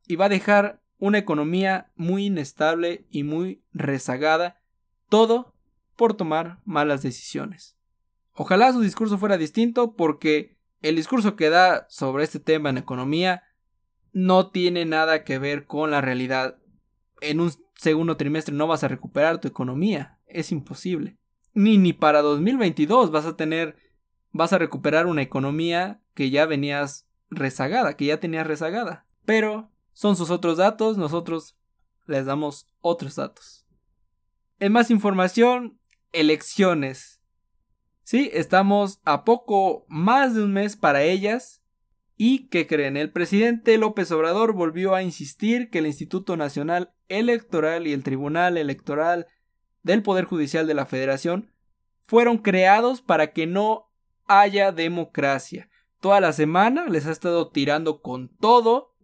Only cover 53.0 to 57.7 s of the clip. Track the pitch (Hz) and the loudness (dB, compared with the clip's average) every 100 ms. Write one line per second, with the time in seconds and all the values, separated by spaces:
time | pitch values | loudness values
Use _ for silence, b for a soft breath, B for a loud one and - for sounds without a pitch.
53 | - 165 156 165 160 190 214 220 _ _ | 0 2 0 -2 -4 -2 0 -2 _ _
54 | _ _ - 202 208 202 196 165 165 175 | _ _ 4 6 6 4 0 0 -2 -4
55 | 156 - 139 135 - - - _ _ _ | -6 -2 -2 -2 -6 -14 -18 _ _ _
56 | 190 202 175 147 156 180 220 285 339 160 | 2 4 4 0 0 2 2 2 -2 -2
57 | 151 160 175 170 160 147 139 | -4 -6 -2 -2 -2 -2 0